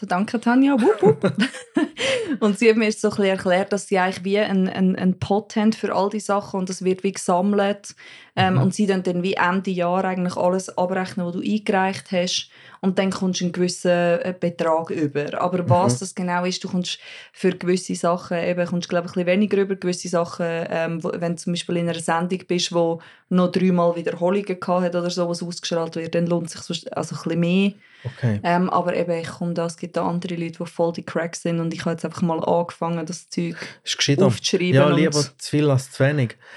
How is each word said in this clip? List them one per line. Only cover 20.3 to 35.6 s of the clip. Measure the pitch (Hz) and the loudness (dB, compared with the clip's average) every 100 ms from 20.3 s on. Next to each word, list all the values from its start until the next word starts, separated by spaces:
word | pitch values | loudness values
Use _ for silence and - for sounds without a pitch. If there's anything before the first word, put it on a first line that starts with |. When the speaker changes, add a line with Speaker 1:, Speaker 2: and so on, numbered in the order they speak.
| - 170 | -2 -4
Speaker 1:
ähm, | 165 170 165 165 165 | -2 -2 -2 -2 -2
wo, | 180 | -4
wenn | - 170 170 | -4 -4 -4
du | |
zum | - | -4
Beispiel | 170 - 175 | -4 -2 -2
in | 170 | -2
einer | 165 | -2
Sendung | 165 165 175 185 - | 0 0 0 -4 -2
bist, | 180 - | -2 0
wo | 170 165 165 - - - | 0 0 -2 -8 -20 -2
noch | 180 180 | 2 2
dreimal | 180 185 175 170 170 | 4 2 4 2 2
Wiederholungen | 170 165 175 202 202 180 | -4 -2 0 0 0 -2
gehabt | - 180 | 2 0
hat | 180 175 | 2 0
oder | 175 | -2
so, | 175 170 | -2 -2
was | 175 | -2
ausgestrahlt | 175 175 - 170 165 165 | -6 -8 -4 -2 -2 -4
wird, | 165 170 | -2 0
dann | 170 | 2
lohnt | 170 170 | 0 -2
sich | - | -10
sonst, | - 170 - - | -8 -8 -6 -6
also | 160 147 | -6 -4
ein | |
bisschen | 165 170 | -4 0
mehr. | 170 185 202 202 - - 123 | 2 4 2 0 -20 -12 -12
Speaker 2:
Okay. | - 120 104 | -2 0 0
Speaker 1:
Ähm, | 175 175 180 | 2 2 2
aber | - 175 180 | 0 0 -2
eben, | 170 | -2
ich | 165 165 | -2 -4
komme | - 170 | -6 -4
da, | 170 170 | -2 -4
es | 165 | -6
gibt | 170 170 | -8 -4
da | 180 | -2
andere | 175 175 170 | -2 -4 -6
Leute, | 165 165 | -6 -6
die | 170 | -10
voll | - 170 | -2 -2
die | 170 165 | -2 -6
Cracks | 170 165 - | -4 -4 -4
sind | 170 170 | -2 -2
und | 165 | -2
ich | 160 | -2
habe | 175 | -4
jetzt | 165 | -4
einfach | 160 - | -6 -2
mal | 175 165 | 0 0
angefangen, | - 170 175 - 165 170 160 | 2 2 0 -4 -4 -4 -6
das | 180 - | -10 -8
Zeug | - 170 - - - | -4 -4 -6 -12 -14
Speaker 2:
Ist | - - | -8 -2
gescheiter. | - 143 131 | 2 4 4
Speaker 1:
aufzuschreiben | 107 - - 180 | 2 0 0 4
Speaker 2:
Ja, | 135 143 | 6 6
Speaker 1:
und | 143 | 6
Speaker 2:
lieber | 160 | 4
zu | 147 143 - | 2 -2 -6
viel | - 147 | -2 2